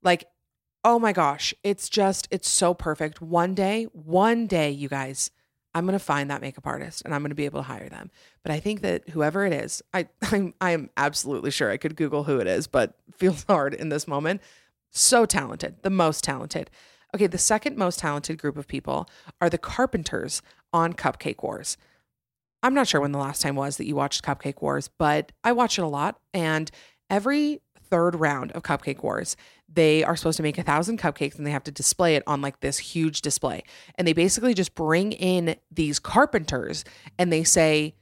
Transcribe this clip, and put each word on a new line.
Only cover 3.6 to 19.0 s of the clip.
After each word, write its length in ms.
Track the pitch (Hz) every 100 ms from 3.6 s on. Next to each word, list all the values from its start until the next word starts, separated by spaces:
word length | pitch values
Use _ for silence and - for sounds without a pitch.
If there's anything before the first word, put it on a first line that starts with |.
| 190 214 226
one 540 | 175 151 175 214 233 226
day, 240 | 180 151
you 180 | 143 143
guys, 420 | 139 135 135 - _ _ _ _
I'm 120 | 165 180
gonna 120 | 196
find 320 | - 143 139
that 120 | 143
makeup 240 | 139 135 139
artist 360 | 135 139 -
and 100 | -
I'm 80 | 143
gonna 120 | 147
be 120 | 147 143
able 140 | 143
to 80 | 135
hire 200 | 120 135
them. 220 | - 180 _ _ _
But 100 | -
I 80 | 151
think 220 | 202 208
that 260 | 196 175 -
whoever 380 | 160 151 175 196
it 60 |
is, 300 | 147 120 - -
I, 140 | 190 175 _
<laughs> 60 | 214
I'm, 240 | 208 190 -
I 120 | 185
am 180 | 170 139 -
absolutely 540 | 143 151 - 131 123
sure 200 | 139 123
I 80 | 101
could 180 | 160 156
Google 280 | 156 147
who 140 | 147 135
it 80 | 95
is, 200 | 90 -
but 320 | 139 110 _ _ -
feels 280 | 185 151
<laughs> 40 | -
hard 240 | 185 139
in 160 | - 160
this 180 | 151 -
moment. 360 | 143 156 196 - _ _ _ _
So 340 | - - 247
talented, 520 | 226 - 139 - 156 -
the 80 | 196
most 320 | 190 165 151
talented. 480 | - 135 147 - 143 _ - _ _
Okay, 140 | 202 196
the 100 | 180
second 380 | - 220 - -
most 240 | 185 175
talented 380 | 160 147 - 160
group 180 | 147 143
of 100 | 143
people 420 | 135 - 139